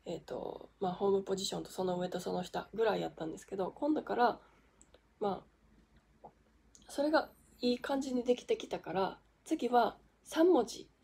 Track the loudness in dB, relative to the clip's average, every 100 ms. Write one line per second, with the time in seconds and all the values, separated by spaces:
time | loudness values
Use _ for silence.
0 | -8 -10 -8 -8 -8 -10 -16 _ -4 0
1 | 2 2 0 -4 -4 -6 -8 -4 -2 0
2 | -2 -4 -4 -4 -4 -6 -6 0 2 2
3 | -4 -6 -8 -8 -10 -4 -4 -2 0 0
4 | 0 2 2 2 -14 _ _ _ -20 -20
5 | _ _ -4 -4 -10 _ _ _ _ _
6 | _ _ -20 _ _ _ _ -20 -10 -2
7 | 2 2 0 -14 _ -4 0 0 0 -2
8 | 0 -2 2 0 2 -4 -2 -8 -4 -2
9 | -2 -4 _ _ -6 -2 4 4 4 -2
10 | _ _ -6 4 6 6 4 -6 -16 _